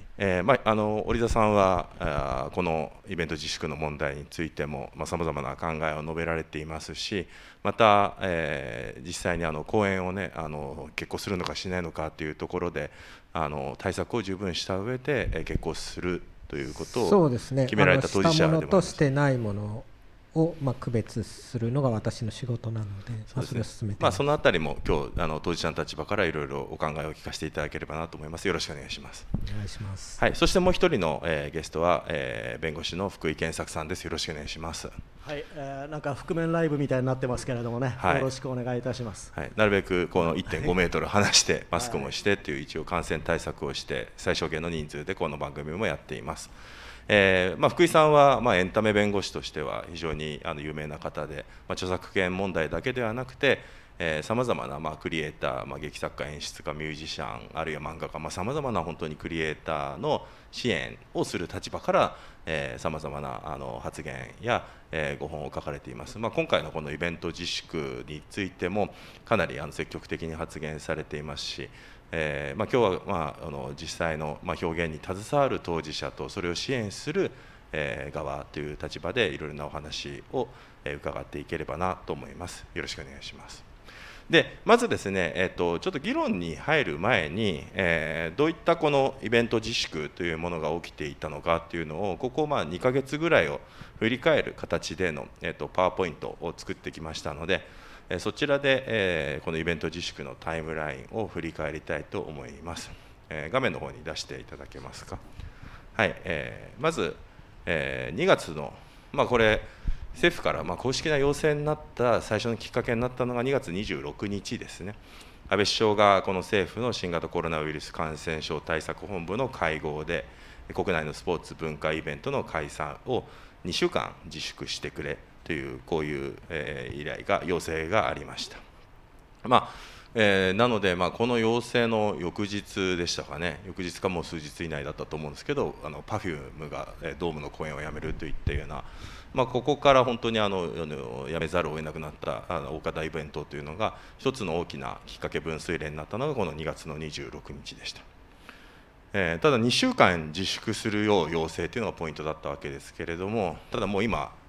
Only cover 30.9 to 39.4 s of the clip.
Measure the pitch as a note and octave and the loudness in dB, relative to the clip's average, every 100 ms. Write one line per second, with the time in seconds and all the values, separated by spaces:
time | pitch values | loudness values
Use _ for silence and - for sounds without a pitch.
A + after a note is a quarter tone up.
30.9 | C#3 E2+ C#2+ E2 D#2 C#2+ D#2 D2+ D#2+ E2+ | 6 4 2 2 0 0 -4 -4 2 4
31.9 | D#2 - D#2 C2 A1+ A1+ A#1+ E2 D2+ D#2+ | 4 2 -2 -2 -4 -6 -4 -4 -4 -4
32.9 | E2+ G2 - D#2+ D2+ E2 D#2+ D#2+ E2 D#2 | -2 -4 -2 -2 0 0 -2 -4 -4 -4
33.9 | F2+ E2+ D#2 - D2+ D2 D#2+ D#2+ D#2+ - | -4 -4 -4 -4 -6 -8 -6 -6 -6 -8
34.9 | - - - - D3 D#3 D#3+ C#3 C#3 C#3+ | -10 -14 -14 -10 -8 -8 -10 -8 -8 -8
35.9 | D3+ C#3+ B2+ - E3 E3 E3 E3 D3 C#3+ | -6 -4 -4 -2 0 2 4 4 2 2
36.9 | C3 B2+ C3 C3 A#2 - A#2+ A#2 A#2 C3 | 2 2 2 0 -2 -2 -2 -2 0 0
37.9 | A2 F#2+ E2 C3 C3 C#3 B2+ A#2+ B2 B2 | 2 4 4 2 -2 -4 -4 -2 -2 -2
38.9 | A#2+ A#2 F#2 - - | -4 -6 -8 -10 -6